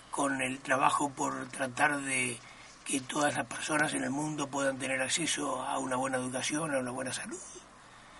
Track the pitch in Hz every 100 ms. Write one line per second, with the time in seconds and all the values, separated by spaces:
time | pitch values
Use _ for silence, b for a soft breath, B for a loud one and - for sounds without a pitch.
0 | - - 139 135 131 135 139 135 147 -
1 | 143 131 139 135 131 - 131 123 147 143
2 | 135 131 127 120 B B B B - 139
3 | 131 311 147 135 127 - - 151 151 139
4 | 127 139 151 147 139 139 139 131 131 131
5 | 131 175 151 143 143 131 135 139 131 127
6 | 135 131 127 127 - 151 156 135 123 127
7 | 127 - 214 349 - - - - B B
8 | B